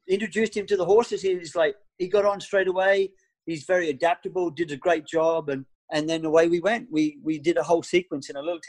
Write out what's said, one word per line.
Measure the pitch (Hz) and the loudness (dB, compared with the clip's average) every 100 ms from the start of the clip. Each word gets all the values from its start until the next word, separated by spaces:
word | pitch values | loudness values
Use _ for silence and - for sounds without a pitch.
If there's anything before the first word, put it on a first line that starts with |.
| - | -4
introduced | 196 214 202 220 214 | -2 -2 -2 -2 -2
him | 196 | -2
to | 196 | 0
the | |
horses. | 175 214 233 196 | 4 4 2 -2
He | 190 | -2
was | 180 165 170 | -2 -4 0
like, | 156 - _ - | 0 -2 _ -8
he | 180 | 0
got | 202 | 2
on | 202 196 | 2 0
straight | - 196 185 | 0 0 2
away. | 185 190 196 190 _ _ _ - | 2 2 2 0 _ _ _ -10
He's | 165 | -6
very | 131 180 165 | 0 0 0
adaptable, | 131 170 175 185 180 170 | 0 0 0 -4 -4 -4
did | 143 165 | -4 -6
a | 135 | -2
great | 180 160 147 | 0 0 0
job, | 160 160 165 147 | 0 2 0 -2
and, | 135 - _ - | -6 -8 _ -6
and | 156 156 | -4 -2
then | 165 | -2
away | 160 160 170 | 2 4 4
we | 175 | 2
went. | 180 233 - | 0 -2 -2
We, | 156 151 147 | -2 -2 -2
we | 156 156 | -6 -4
did | 143 165 | -2 0
a | |
whole | 156 170 | 2 0
sequence | - 180 180 143 135 | 2 -2 0 -8 -10
in | 143 | -8
a | |
little | 156 165 | -8 -8